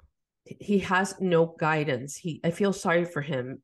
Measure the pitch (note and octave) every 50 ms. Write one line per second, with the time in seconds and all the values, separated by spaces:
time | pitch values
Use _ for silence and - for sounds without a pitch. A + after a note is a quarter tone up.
0 | _ _ _ _ _ _ _ _ - - - - - - G3+ F#3+ E3+ E3 F3+ F#3
1 | G3 G3 - - F#3+ F#3 E3+ E3 E3 E3 E3 - E3+ D#3 D#3+ D#3 D3 D3+ C3 A#2
2 | C3 D3 - - - E3+ D3 - - E3+ E3+ - G3+ G3 F#3 G3 - F#3+ E3+ F3
3 | F3 E3+ - - C#3+ D3+ D#3+ B2+ B2 C3 C3+ -